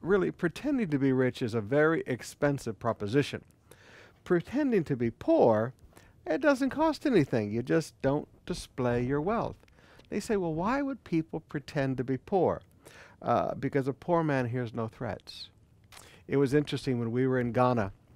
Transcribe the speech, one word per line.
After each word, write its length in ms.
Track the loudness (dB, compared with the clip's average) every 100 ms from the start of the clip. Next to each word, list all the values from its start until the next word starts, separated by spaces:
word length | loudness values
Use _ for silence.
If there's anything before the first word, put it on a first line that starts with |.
Really, 280 | 0 0 0
pretending 580 | -2 -4 -2 -2 -2 0
to 100 | 2
be 140 | 2
rich 280 | 4 2 0
is 140 | -4
a 60 | -2
very 400 | 0 2 2 2 -2
expensive 720 | -6 -8 -2 0 0 -6 -6
proposition. 640 | -4 -4 0 0 0 -4 -12 _ _ -20 -20 -20 -20 _
Pretending 600 | -2 0 0 -2 2 0
to 120 | 0 -2
be 140 | -2
poor, 600 | -2 2 6 6 4 0 -6 -20 -20 -20 -12 -4
it 160 | 0
doesn't 280 | 2 2 0
cost 360 | 0 0 0 2
anything. 440 | 4 4 0 0
You 120 | -2
just 320 | 0 0 -2 -2
don't 260 | 0 0 -4 -12
display 580 | -10 -10 -8 -4 0 0
your 200 | 0 -2
wealth. 340 | -2 -2 -4 -8 _ _ -20 -20 -10
They 100 | -6
say, 160 | -2 -2
"Well, 160 | -2
why 300 | -2 -2 -2
would 200 | -4 -8
people 360 | -2 -2 -2 -6
pretend 560 | -8 -10 -4 -2 0 0
to 80 |
be 140 | -2 -4
poor?" 420 | -2 2 2 0 -6 _ -20 -20 -20 -6
Uh, 320 | 0 0 0
because 340 | -4 -2 -2 -2
a 40 |
poor 280 | -4 0 0
man 240 | 2 0 0
hears 280 | -4 -6
no 120 | -6 -6
threats. 600 | -6 -8 -8 -12 -18 -18 _ _ _ -20 -20 -20 -20 -2
It 80 | 2
was 160 | 4
interesting 460 | 2 0 -4 -4 -2
when 120 | -2
we 160 | 0 0
were 140 | 0
in 120 | 0
Ghana. 380 | 2 4 2 -2 -6 _